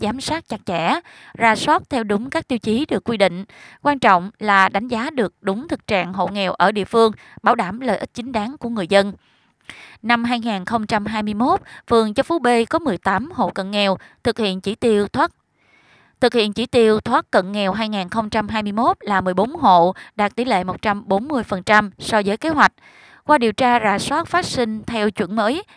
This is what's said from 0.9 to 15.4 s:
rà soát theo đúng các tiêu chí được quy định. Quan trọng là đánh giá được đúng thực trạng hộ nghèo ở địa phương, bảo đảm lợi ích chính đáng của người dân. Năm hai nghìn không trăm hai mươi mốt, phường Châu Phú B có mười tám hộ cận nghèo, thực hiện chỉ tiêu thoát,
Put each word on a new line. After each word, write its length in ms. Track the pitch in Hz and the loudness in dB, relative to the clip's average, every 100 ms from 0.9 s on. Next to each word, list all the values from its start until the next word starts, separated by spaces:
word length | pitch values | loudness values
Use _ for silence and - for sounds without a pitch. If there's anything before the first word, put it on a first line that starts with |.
| 320 - - - - | -2 -4 -20 -20 0
rà 160 | 226 220 | 2 2
soát 260 | - 339 - | 2 0 0
theo 140 | 269 | -4
đúng 260 | 214 202 254 | -2 -2 -2
các 180 | 330 - | -6 -4
tiêu 120 | 240 | -4
chí 260 | 220 226 311 | -2 -2 -2
được 180 | 214 | -4
quy 140 | - 226 | -4 0
định. 280 | 190 175 196 - - - | 0 0 -12 -18 -20 -6
Quan 180 | 294 285 | -2 2
trọng 320 | 233 180 185 - | 4 4 2 -6
là 300 | 214 196 190 | 2 4 4
đánh 180 | 196 240 | 0 -4
giá 220 | 226 269 | -4 -4
được 240 | 294 185 - | -2 -4 -4
đúng 260 | 196 196 330 | -6 -6 -6
thực 200 | 294 - | -8 -2
trạng 260 | 196 175 | -2 -2
hộ 140 | 190 180 | -2 -4
nghèo 260 | 202 185 | -2 -2
ở 180 | - 185 | 0 0
địa 140 | 208 185 | 0 0
phương, 260 | 233 226 - - - | 2 2 0 -16 -2
bảo 120 | 214 240 | 0 2
đảm 240 | 180 226 | 0 -4
lợi 180 | 262 202 | -4 -4
ích 160 | - | -4
chính 180 | - 240 | -10 -8
đáng 260 | 233 214 302 | -6 -6 -8
của 120 | 233 | -8
người 180 | 226 170 | -6 2
dân. 260 | 196 202 - _ _ _ _ - - - - | 2 2 -4 _ _ _ _ -20 -20 -20 -10
Năm 220 | 220 233 | -2 -2
hai 160 | 240 240 | 0 -2
nghìn 260 | 233 196 180 | -4 -6 -4
không 220 | 233 208 | -4 -2
trăm 180 | 214 208 | -4 -2
hai 180 | 220 | -4
mươi 100 | 214 | -4
mốt, 280 | 208 233 247 - - - | -2 0 0 -4 -16 0
phường 260 | 233 220 | 2 2
Châu 100 | 208 | 0
Phú 160 | 262 330 | -2 0
B 80 | 247 240 226 | 2 2 2
có 100 | 330 | -2
mười 180 | 311 180 | -2 -2
tám 340 | - 196 285 | -2 -2 -4
hộ 180 | 349 180 | -4 -4
cận 220 | - 190 | -4 -4
nghèo, 260 | 202 202 185 - _ | 0 0 0 -6 _
thực 160 | 240 220 | -4 -2
hiện 220 | 208 185 | -2 -4
chỉ 140 | 196 226 | -6 -2
tiêu 320 | 233 208 202 | 2 2 0
thoát, 240 | 254 339 - | -2 -2 -4